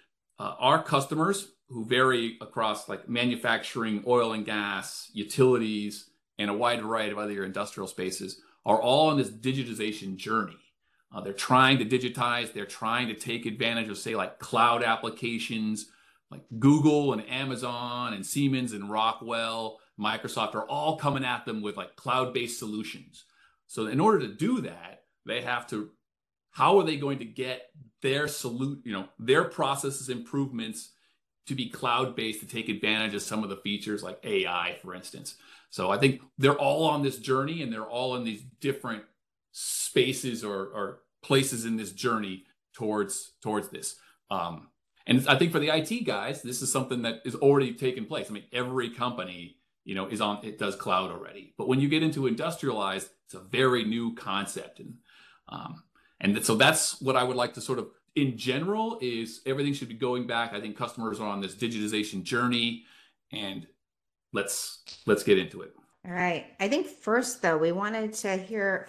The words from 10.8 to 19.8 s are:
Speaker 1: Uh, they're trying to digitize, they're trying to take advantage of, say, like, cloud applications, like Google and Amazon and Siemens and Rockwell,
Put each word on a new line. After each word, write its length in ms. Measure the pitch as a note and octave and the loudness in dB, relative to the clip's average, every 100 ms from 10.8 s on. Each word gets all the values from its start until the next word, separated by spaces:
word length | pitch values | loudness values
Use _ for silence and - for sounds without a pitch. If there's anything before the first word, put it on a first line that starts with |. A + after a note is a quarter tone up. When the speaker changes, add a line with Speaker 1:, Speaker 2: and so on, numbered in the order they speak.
| _ _ _ | _ _ _
Speaker 1:
Uh, 80 | - | -10
they're 100 | G2 | -8
trying 460 | G2 - B2+ C3 C3+ | -6 4 8 8 6
to 80 | A2 | 4
digitize, 680 | B2+ A#2+ B2 A#2+ A#2+ A2+ | 2 0 -2 0 0 -2
they're 140 | G#2+ G2+ | -6 -8
trying 420 | - A2 A#2+ A#2+ | -6 -2 0 -2
to 60 | |
take 320 | G#2+ B2+ A#2 A#2 | -4 -6 -4 -4
advantage 420 | G#2+ A#2 A#2 G#2+ | -2 0 0 -2
of, 100 | G2 | -6
say, 180 | A#2 A2 | -4 -2
like, 240 | F2+ - | -2 -6
cloud 440 | - A#2 A#2+ A#2 | -2 4 4 6
applications, 1000 | A#2 A2+ A#2 - B2 A2+ - A2+ G#2+ G#2+ - _ _ _ _ | 2 0 -2 -6 -4 -4 -4 -4 -2 -4 -8 _ _ _ _
like 120 | - - A#2 | -20 -14 2
Google 540 | C#3 D3+ D3+ D3 C#3 | 6 8 6 6 4
and 160 | A2 A2+ | 0 -2
Amazon 840 | B2+ C3+ A#2+ B2 A#2+ A#2+ B2 A#2+ | -6 -4 -4 -4 -4 -6 -4 -4
and 120 | G2+ G2 | -6 -4
Siemens 480 | C#3+ C#3 C3 B2 | 0 2 2 0
and 160 | G#2 G2+ | -4 -2
Rockwell, 880 | A2 A2+ A2 A2+ A#2 A2+ A2+ A2 - | 2 2 2 -2 -2 -2 -2 -6 -8